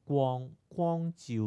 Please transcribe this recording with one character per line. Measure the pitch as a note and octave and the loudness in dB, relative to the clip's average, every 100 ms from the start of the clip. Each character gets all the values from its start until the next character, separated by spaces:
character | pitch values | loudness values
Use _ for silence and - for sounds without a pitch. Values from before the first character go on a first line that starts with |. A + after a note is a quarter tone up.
光， | - C#3+ C3 B2+ B2+ - _ | 0 2 2 0 -6 -14 _
光 | - E3+ E3 E3+ E3 | -2 0 0 -2 -6
照 | - A2+ | -4 0